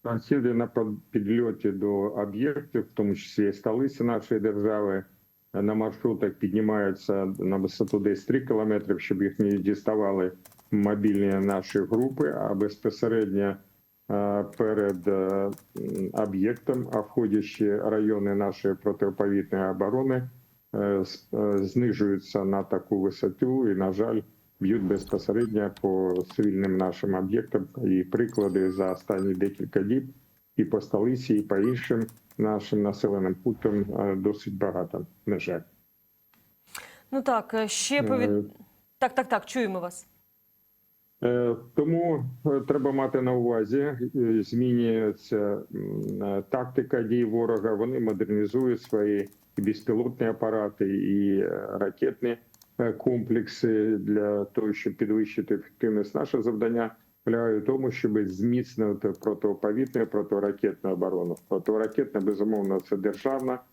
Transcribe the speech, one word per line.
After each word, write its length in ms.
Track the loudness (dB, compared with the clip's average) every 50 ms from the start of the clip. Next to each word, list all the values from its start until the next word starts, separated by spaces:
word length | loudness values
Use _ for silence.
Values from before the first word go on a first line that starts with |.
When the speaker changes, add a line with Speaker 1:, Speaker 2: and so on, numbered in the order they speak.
| -4
Speaker 1:
Шахеди 500 | -4 -4 -4 0 2 2 2 4 2 2
на 120 | 2 -2
под-, 360 | 0 0 -2 -2 -2 -4 -10 -12 _
підльоті 600 | -2 -2 0 2 2 2 2 0 -2 0 -2 -2
до 220 | -2 0 0 0 0
об'єктів, 880 | 0 0 -2 -2 -4 -4 -4 -2 -2 -2 -2 -2 -4 -8 -4 -4 -4
в 100 | -4 -2 -2
тому 200 | 0 0 0 0
числі 340 | -2 -6 -6 0 2 2 2
і 40 |
столиці 520 | 0 -2 -2 -2 0 0 0 -2 0 0 0
нашої 360 | 0 0 -2 -2 0 -2 2
держави, 640 | 2 0 0 2 0 0 2 2 0 0 0 -2 -4 -8 _ _ _ _ _ _ _ _ -2
на 200 | 0 0 2 2
маршрутах 580 | 0 0 -2 -4 -2 -2 -2 0 2 0 -2
піднімаються 960 | -2 -2 -4 0 0 2 2 2 2 2 2 0 -2 -2 -2 -2 0 0 0 -2 -4 -2
на 180 | -2 0 0
висоту 420 | 0 0 -2 -2 -2 -2 0 0 0
десь 260 | 2 0 0 0 0
три 220 | 0 0 0 2
кілометри, 520 | 0 0 0 2 2 0 0 2 0 -2 -2
щоб 240 | 0 -2 0 0
їх 160 | 0 0 2 2
не 120 | 2 2 2
діставали 760 | 2 2 0 0 0 0 0 0 2 2 2 2 0 0 -2 -4 -8 _ -20 -20 -20 _ _
мобільні 760 | 0 2 2 2 2 2 2 2 2 4 2 2 2 2 2
наші 320 | 2 0 -2 -4 0 0 0
групи, 540 | 0 2 0 0 0 0 0 0 0 0 0 -2
а 140 | -2 -2 0
безпосередньо, 1000 | 0 0 -2 -2 -2 -4 -4 -2 0 0 0 2 0 0 0 0 0 0 0 -2 -6 -12 _ _ _ _ _ _ _ _ -4
е, 340 | -2 0 0 0 0 -2 -2 -4 -2 -2
перед, 500 | 0 0 2 2 2 0 0 0 0 0
е, 420 | 0 2 0 0 0 0 -2 -2 -4 -8 -14 _ _ -8
м, 300 | -6 -6 -4 -4 -4 -2
об'єктом, 760 | -2 -2 -2 -2 0 0 0 0 0 -2 -2 -2 -2 -2 -2 -2
а 80 | -4 -4
входячі 760 | -4 0 0 0 2 4 2 0 0 -2 -2 0 2 2 2
райони 580 | 0 0 0 2 2 2 2 2 2 0 0 0
нашої 400 | 0 0 -2 -2 -2 -2 -2 -2
протиповітряної 960 | 0 -2 -2 0 2 0 0 2 0 0 2 2 2 0 0 0 0 0 0
оборони, 580 | 0 0 0 0 2 2 2 2 0 0 -2 -6 -12 -18 _ _ _ _ _ _ -4
е, 260 | -2 0 2 2 0
с-, 360 | 0 -2 -6 -18 -12 _ -2
е, 220 | 0 0 2 2 0
знижуються 840 | 0 0 0 2 2 2 2 2 2 2 2 -2 -4 -4 -2 -2 0
на 180 | 2 0 0
таку 380 | 0 0 -2 -2 0 0 0 2
висоту 680 | 2 0 0 0 -2 -2 0 0 0 2 2 2 2 2
і, 60 | 2
на 180 | 2 0 0
жаль, 280 | 0 0 0 0 0 -2 -4 -6 _ _ _ _ _ _
б'ють 220 | 0 2 2 2 2
безпосередньо 840 | 0 0 0 0 -2 -4 -2 0 0 0 0 0 0 0 0 0 -2 -4 -2
по 340 | 0 0 2 2 2 2 0 0 -2 -2 0
цивільним 400 | 0 0 2 2 0 0 0 2
нашим 380 | 2 0 0 -2 -2 -2 -2 0
об'єктам. 540 | 0 0 0 0 0 0 0 -2 -2 -2 -2 -8 -2 0
І 200 | 2 2 2 2
приклади 680 | 0 0 0 0 0 2 0 0 2 2 2 2 2
за 200 | 0 0 0 0
останні 420 | -2 -4 -4 -4 -2 0 0 0 2
декілька 480 | 2 0 0 0 -4 -8 -2 0 0
діб 220 | 2 2 0 0 -2 -4 -16 -20 _ _ _ _ _ _ _
і 80 | 0 2
по 160 | 2 0 -2
столиці, 540 | 0 0 0 2 2 2 0 -2 0 2 2
і 80 | 2
по 140 | 2 2 2
іншим 500 | 2 2 2 0 -2 -2 -2 0 0 0 -4 -8 -20 _ _ -4 -2
нашим 440 | 0 0 0 -2 -2 -2 0 0
населеним 520 | 2 0 0 0 0 0 0 0 0 0 -2
пунктам, 500 | -2 -2 -4 -4 0 0 0 0 0 -2 -2 -2 -2
е, 160 | 0 0 0
досить 380 | 0 0 0 -2 -2 -6 -10 -4 -2
багато, 480 | -2 -2 -2 -4 -4 -4 -6 -10 -10 -12 _ _ _
на 120 | -4 -2 -2
жаль. 220 | -2 -4 -6 -6 -8 _ _ _ _ _ _ _ _ _ _ _ _ _ _ _ _ _ _ _ _ _ -18 -18 -18 -18 -20 -20 _ _
Speaker 2:
Ну 120 | -6 -2
так, 320 | 0 2 0 0 0 -2 -2
е, 140 | -2 -2 -2
ще 340 | -2 -4 -2 0 0 0
повід-, 280 | 2 2 2 2 2 2
Speaker 1:
Е. 120 | 2 0 0 -4 -12 -20 -20 _ _ _ _ _ _ _
Speaker 2:
так, 160 | -2 0 0
так, 140 | -2 0 0
так, 180 | -2 -2 -2
чуємо 340 | -4 -2 -2 -2 0 -2 -4
вас. 260 | -6 -8 -10 -14 -20 _ _ _ _ _ _ _ _ _ _ _ _ _ _ _ _ _ _ _ _ _ _ _ 0
Speaker 1:
Е, 320 | 0 2 2 2 0 0 -2 -6 -4 -2
тому, 500 | 0 2 2 2 2 2 0 0 -2 -2 -6 -10 -4 -2
е, 140 | 0 0 0 -2 -2
треба 240 | -4 -2 0 0
мати 300 | 0 0 -2 0 0 0
на 100 | 0 2
увазі, 460 | 2 2 2 2 2 0 0 0 0 0
е, 640 | 0 -2 -4 -4 -6 -4 -2 0 2 2 2 2
змінюється, 1200 | 0 0 0 0 2 2 2 2 2 2 2 2 0 0 -2 -4 -6 -4 -2 0 0 0 -2 -4 -6 -10 -10
м, 480 | -8 -6 -6 -6 -4 -4 -4 -4 -4
е, 200 | -4 -2 -4 -4 -2 -2
тактика 540 | -4 -4 -4 -2 -2 -2 -2 0 -2 -2
дій 220 | 0 0 2 2 2
ворога. 500 | 2 2 0 2 2 0 0 0 0 0
Вони 260 | 0 0 -2 0 -2
модернізують 840 | 0 0 0 0 0 0 2 0 0 0 0 0 2 2 0 -2
свої 460 | -2 -2 0 2 2 2 2 0 0 -4 -10 _ _ _ _ -2
і 40 |
безпілотні 640 | 0 0 0 0 -2 0 0 0 0 -2 -2 -2 -2
апарати, 680 | -2 0 0 -2 0 0 0 -2 -2 -2 -2 0 0 2
і, 420 | 0 0 2 2 2 2 2 2 2
е, 280 | 2 0 -2 -4 -6 -6
ракетні, 680 | -4 -2 -2 -2 0 0 -2 -2 0 -2 -2 -4 -4 -4 -10 _ -20 _ -20 _ _ -2
е, 140 | 0 0
комплекси 1040 | 0 0 0 0 2 2 0 2 0 0 0 -2 -4 -2 0 2 4 4 4 2 2
для 480 | 0 0 0 0 2 2 2 0 0 -2
того, 280 | -2 -2 -2 0 0
щоб 220 | -2 -2 -4 -6 -2
підвищити 600 | -2 0 2 2 2 0 0 -2 -6 -2 0 -2
ефективність. 600 | -2 -2 -12 _ _ 0 0 2 0 0 0 -2
Наше 280 | -4 -2 0 -2 0
завдання 520 | 0 0 0 0 0 0 2 0 -2 -2 -6 _ _ _ _ _ _
полягає 340 | 0 0 2 2 2 2 2
в 60 | 2
тому, 260 | 0 0 2 0 -2
щоб 380 | -2 0 0 2 2 2 2 0
зміцнити 800 | -2 0 0 2 2 2 0 -2 -2 0 0 0 0 0 -2 -2
протиповітряну, 960 | -2 0 -2 -2 -2 0 0 -2 0 0 0 0 0 0 -2 0 0 -2 -2
протиракетну 840 | 0 0 -2 0 2 0 2 2 0 0 2 0 0 0 -2 -2 -2
оборону. 460 | 0 0 0 0 0 0 -2 -2 -4 -6 -4 _
Протиракетна, 720 | -4 -2 0 0 0 0 0 0 0 -2 -2 0 -2 -2
безумовно, 600 | 0 0 0 0 0 0 0 0 0 0 -2 -2
це 160 | -2 -2 -4
державна 640 | 0 0 -2 -2 -2 -4 -2 -2 -2 -2 -4 -6 -6 -10 _